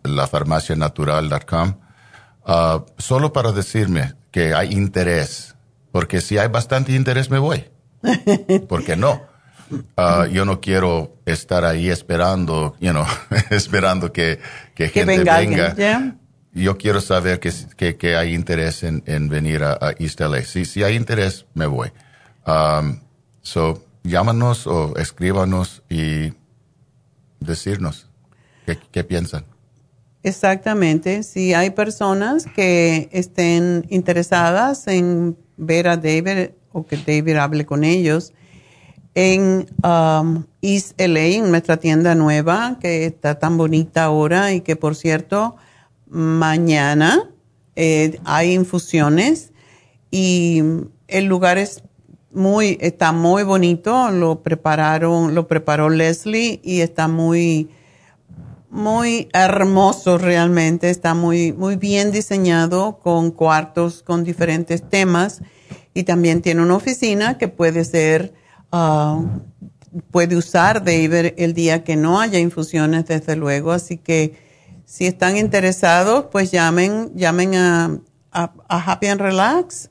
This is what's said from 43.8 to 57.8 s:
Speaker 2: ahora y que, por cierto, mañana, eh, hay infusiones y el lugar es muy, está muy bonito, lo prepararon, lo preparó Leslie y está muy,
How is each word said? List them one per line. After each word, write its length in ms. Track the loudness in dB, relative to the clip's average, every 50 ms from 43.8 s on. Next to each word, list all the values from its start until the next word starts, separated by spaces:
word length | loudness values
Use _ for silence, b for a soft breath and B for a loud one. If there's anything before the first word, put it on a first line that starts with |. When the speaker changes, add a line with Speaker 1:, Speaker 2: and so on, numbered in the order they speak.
| 0 0 0 0
Speaker 2:
ahora 500 | 2 2 2 2 2 2 2 2 2 0
y 100 | 0 -2
que, 120 | -2 -2 -4
por 220 | -2 -2 -4 -4
cierto, 580 | -2 -2 -2 -2 -2 -2 -4 -2 -2 -2 -4 b b b b b b b b b _ _ -10
mañana, 1160 | -6 -2 -2 0 0 2 2 2 2 2 2 2 2 2 2 2 2 4 4 4 4 2 0 -2 -10 _ _ _ _ _ _ _ _
eh, 420 | -2 0 2 2 2 2 0 -2 -4 -4
hay 280 | -2 0 2 2 2
infusiones 1000 | 2 0 0 0 -2 -6 -4 -2 0 2 2 4 4 4 4 2 0 -2 -4 -12 b b b b b b b b b b _ _
y 500 | -4 -2 0 2 2 2 2 2 2 2 2 0 0 -2 -6 -10 -14 _ _
el 200 | -4 -2 -2 0
lugar 300 | 0 0 2 2 2 2
es 280 | 2 0 -4 -8 -14 -20 -20 _ _ _ _ -20 -20 _ _
muy, 460 | -4 0 0 2 2 2 2 0 0 0
está 320 | -2 -4 -2 0 0 0
muy 320 | 2 2 2 4 4 2 2
bonito, 640 | 2 2 2 4 2 2 0 0 0 0 2 2 0
lo 320 | 0 0 0 0 -2 -2
prepararon, 920 | -4 -4 -4 -2 0 0 0 2 2 2 2 2 2 2 2 2 2 2 0
lo 100 | 0 0
preparó 420 | 0 -2 -2 0 0 0 2 2 2
Leslie 720 | 2 2 2 2 0 -2 -4 -4 -2 0 0 -2 -2 -4 -6
y 160 | -4 0 0
está 260 | 0 0 0 0 0
muy, 640 | 0 0 2 2 2 2 2 2 2 2 0 -2 -4 b b